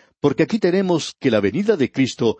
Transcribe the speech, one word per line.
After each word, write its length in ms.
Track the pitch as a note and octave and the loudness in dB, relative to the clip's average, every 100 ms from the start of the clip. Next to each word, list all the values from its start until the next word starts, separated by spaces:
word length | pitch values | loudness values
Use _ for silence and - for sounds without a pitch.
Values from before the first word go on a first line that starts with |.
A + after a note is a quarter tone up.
| _ _ | _ _
porque 220 | C#3+ C3+ | -2 0
aquí 160 | D#3 A3 | 0 0
tenemos 560 | F3+ F#3 F#3+ E3+ - - | 0 0 0 -2 -2 -4
que 120 | C3+ | 0
la 100 | G#2+ | 2
venida 360 | G2 G2 G#2 A2+ | 0 0 0 0
de 140 | B2 | 0
Cristo 480 | - B2+ - A#2+ - | 0 -2 0 -2 -2